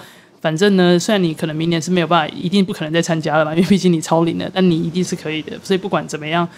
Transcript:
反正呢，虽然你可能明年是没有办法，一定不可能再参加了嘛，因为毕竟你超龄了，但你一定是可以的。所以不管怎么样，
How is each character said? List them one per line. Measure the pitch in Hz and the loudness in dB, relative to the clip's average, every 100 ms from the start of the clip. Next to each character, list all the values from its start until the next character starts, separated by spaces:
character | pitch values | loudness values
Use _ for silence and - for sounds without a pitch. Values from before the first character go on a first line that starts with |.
| - - _ _ | -6 -20 _ _
反 | 160 156 | -4 0
正 | 208 | 4
呢， | 190 175 175 | 4 4 4
虽 | 175 | 2
然 | 208 | 0
你 | 175 | 0
可 | 151 165 | -2 -6
能 | |
明 | 151 165 | -4 -2
年 | 165 | -2
是 | 160 | 0
没 | 180 | 0
有 | 165 | 2
办 | 170 151 | 2 0
法， | |
一 | - 175 | -4 -2
定 | 202 | 0
不 | 190 | 0
可 | 208 | -2
能 | 156 | -2
再 | 165 | -2
参 | 170 160 | 0 -2
加 | 156 151 | 0 0
了 | |
嘛， | 151 | 0
因 | 160 | 2
为 | 180 | 2
毕 | 196 | 4
竟 | 180 | 2
你 | 165 | 0
超 | - 165 | 0 0
龄 | 170 175 | 0 -2
了， | - | -4
但 | 190 190 | 0 2
你 | 165 | 2
一 | 165 | 0
定 | 170 | -2
是 | 180 | -4
可 | 175 156 | -4 -6
以 | 156 | -8
的。 | 147 - | -8 -10
所 | - | -4
以 | 190 | -4
不 | 196 | -2
管 | 170 156 | -4 -4
怎 | 156 | -8
么 | 151 | -4
样， | 170 170 | -2 -2